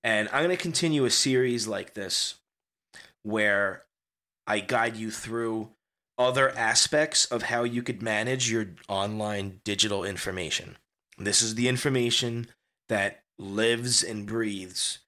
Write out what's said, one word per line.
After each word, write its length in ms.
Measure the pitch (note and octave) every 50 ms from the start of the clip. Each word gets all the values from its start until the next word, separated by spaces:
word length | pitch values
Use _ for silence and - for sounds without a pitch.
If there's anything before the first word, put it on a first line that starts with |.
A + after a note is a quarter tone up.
| -
And 240 | A#2 A2 G#2+ G#2+ G#2+
I'm 140 | - C3+ D#3+
gonna 140 | F3 F#3
continue 480 | F3 - E3+ D#3 - F3 E3 D#3 D3 B2+
a 60 | A#2+
series 560 | - - - C#3 C3 B2+ C3 B2 A#2+ A#2+ G#2
like 260 | A2 G#2 G2 F#2 - _
this 420 | G#2+ G2 F#2+ - - - - - _ _ _ _ _ _ _ _ _ _ _ _ - - - _ _ _
where 600 | G#2+ G#2+ A2 G#2+ G#2 G2+ G2 G2+ G2 F#2 - - _ _ _ _ _ _ _ _ _ _ _ _
I 140 | - G#2+ G#2
guide 380 | G2 - B2+ A#2 A#2 A#2 A#2
you 140 | A2 A2+ A2
through 580 | G#2+ - - A2+ A2+ A#2 A#2 A2+ A2 A2+ G#2+ - _ _ _ _ _ _ _ _ _
other 320 | - B2 B2+ B2 C#3 C3+ C3
aspects 760 | C3 B2+ A2+ A2 A#2 - - - - D3+ D#3 D#3 D#3 - -
of 180 | - B2 A#2 -
how 200 | - A#2 A#2+ A#2+
you 180 | A#2+ A#2+ B2
could 200 | A#2+ - B2+ G2
manage 500 | A#2 A2+ G#2+ G#2 A2 B2 C3 C3 B2 A#2
your 160 | A2+ A2+ G#2+ F#2 E2+ - -
online 760 | - G2 F#2+ G2+ G#2 G#2+ A2 G#2+ G#2 G#2 G2+ G2 G2 F#2+ - _
digital 400 | - G#2 G2+ - G#2+ G2+ G2 F2+
information. 760 | G2 G2 E2+ - - F#2 F#2 F2 D#2 - - - - - - _ _ _ _ _ _ _
This 240 | - F#2 G2+ G2+ -
is 140 | A2+ A2 A2
the 120 | A2+ A#2+
information 800 | B2+ B2+ B2+ - D3 C3+ B2+ A#2+ A#2+ A#2 - - A#2+ A#2 A#2 A#2+ - - _ _ _ _ _ _ -
that 340 | A2+ G2+ G2 G2+ - - _ _ _ -
lives 640 | G2 G2 G2 G#2 A2+ A#2 A#2+ A#2 A#2+ B2 A#2+ - -
and 220 | - A2 G#2 G2+
breathes 760 | G#2 A2+ A2+ A2+ G#2+ G2+ F#2+ F#2 F#2 F#2 - - - - - _